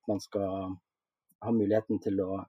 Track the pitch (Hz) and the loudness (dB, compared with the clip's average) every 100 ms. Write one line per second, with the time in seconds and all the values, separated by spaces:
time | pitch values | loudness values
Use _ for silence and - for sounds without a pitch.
0 | - 101 - 104 98 95 95 95 _ _ | -2 -4 -2 -2 -2 -2 -6 -8 _ _
1 | _ _ _ - 113 113 101 107 - 104 | _ _ _ -8 0 2 4 2 2 -2
2 | - 98 92 95 | 0 0 0 -4